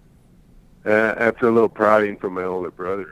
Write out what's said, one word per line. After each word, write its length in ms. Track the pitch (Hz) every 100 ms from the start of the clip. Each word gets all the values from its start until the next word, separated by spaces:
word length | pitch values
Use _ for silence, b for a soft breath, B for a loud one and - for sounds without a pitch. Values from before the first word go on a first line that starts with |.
| _ _ _ _ _ - _ _ 98
uh, 280 | 107 110 -
after 320 | 113 - 120
a 20 |
little 160 | 113 110
prodding 460 | - 107 107 104 101
from 160 | 101 92
my 80 |
older 280 | 92 92 85
brother, 360 | - 90 98 82